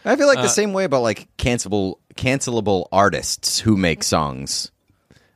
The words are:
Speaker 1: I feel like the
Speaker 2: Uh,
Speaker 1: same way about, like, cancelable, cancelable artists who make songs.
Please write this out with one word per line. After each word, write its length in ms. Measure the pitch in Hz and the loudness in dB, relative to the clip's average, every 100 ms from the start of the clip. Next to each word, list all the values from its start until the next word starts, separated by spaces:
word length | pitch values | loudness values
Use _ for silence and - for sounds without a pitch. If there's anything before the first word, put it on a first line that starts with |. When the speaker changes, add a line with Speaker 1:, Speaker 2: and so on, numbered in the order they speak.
Speaker 1:
I 100 | - | -2
feel 120 | 277 285 | 2 4
like 100 | 254 | 4
the 80 | |
Speaker 2:
Uh, 40 | 208 | 2
Speaker 1:
same 260 | 208 208 | 0 0
way 100 | 190 | -2
about, 160 | 190 135 | 0 0
like, 280 | 117 101 - - | 0 -2 -8 -6
cancelable, 560 | 127 120 101 101 95 - _ - | -2 -2 -2 -2 -2 -4 _ -6
cancelable 720 | 127 135 - 117 104 95 82 | -2 -2 -2 -2 0 0 2
artists 680 | 92 101 76 - - - - | 4 4 2 -4 -6 -4 -2
who 180 | 113 101 | 2 2
make 240 | 87 78 | 2 0
songs. 680 | - 85 73 65 69 - - _ _ _ _ _ _ | -2 -2 -2 -6 -8 -8 -10 _ _ _ _ _ _